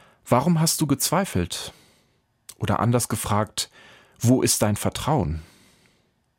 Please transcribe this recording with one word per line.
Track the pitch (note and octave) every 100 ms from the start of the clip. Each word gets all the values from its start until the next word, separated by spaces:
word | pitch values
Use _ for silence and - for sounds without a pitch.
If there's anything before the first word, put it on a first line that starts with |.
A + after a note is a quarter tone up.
| - _ -
„Warum | B2 D3+ E3
hast | E3 -
du | D3+
gezweifelt?“ | C#3 - E3 G3 F#2 F2 - - - _ _ _ _ _ _ - -
Oder | G#2 G2+
anders | A#2 A#2+ -
gefragt, | A2+ - G#2 G#2+ - - - - - - _
„Wo | A#2 B2+
ist | - -
dein | G#2+ G#2
Vertrauen?“ | G2 - - D3 E2 D#2+ - _ _ _ _ _ _ _ _